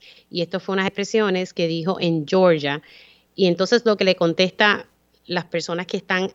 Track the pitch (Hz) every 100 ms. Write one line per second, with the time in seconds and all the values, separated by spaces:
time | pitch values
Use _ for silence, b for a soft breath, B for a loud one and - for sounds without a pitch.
0 | B B B 175 170 190 - 190 190 196
1 | 202 220 214 185 185 - 165 165 160 185
2 | 175 165 147 190 185 160 143 147 B B
3 | B B B - 185 175 190 240 226 208
4 | 190 185 170 165 185 - 208 202 - _
5 | _ _ - 175 175 170 165 170 185 190
6 | - 185 190